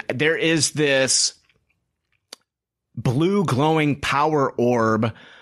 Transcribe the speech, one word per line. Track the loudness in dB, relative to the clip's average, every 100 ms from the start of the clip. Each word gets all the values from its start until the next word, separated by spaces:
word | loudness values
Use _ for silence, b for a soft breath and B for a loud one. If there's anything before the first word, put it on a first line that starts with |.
| -4
There | -2 -2 0
is | 0 0 -2
this | 0 0 2 0 0 -2 -6 _ _ _ _ _ _ _ _ _ -20 _ _ _ _ _
blue | -6 -4 0 0 0 0
glowing | 0 0 2 0 -2
power | -2 -2 0 0 0
orb | 0 0 2 2 2 0 B B B